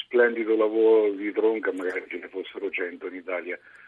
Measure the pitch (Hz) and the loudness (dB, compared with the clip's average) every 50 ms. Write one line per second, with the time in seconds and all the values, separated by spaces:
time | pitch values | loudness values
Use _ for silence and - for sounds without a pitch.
0 | - - 123 123 120 117 117 113 110 107 113 110 110 107 110 113 110 110 113 110 | -8 0 2 4 4 4 2 -2 0 0 2 2 2 2 4 4 6 6 6 6
1 | 107 104 101 95 101 104 95 110 104 110 113 110 98 101 92 92 92 92 92 95 | 4 2 0 -2 -6 -4 -2 2 2 2 2 0 -2 -4 -4 -4 -6 -6 -6 -6
2 | - - 90 87 - - - 95 90 - - - 98 95 - 95 92 87 87 87 | -8 -8 -10 -12 -12 -10 -10 -12 -12 -10 -10 -8 -8 -6 -6 -6 -6 -8 -8 -10
3 | 98 92 90 92 87 92 92 87 82 90 87 - _ - - - - | -12 -12 -12 -12 -10 -8 -8 -8 -8 -8 -10 -12 _ -20 -20 -20 -20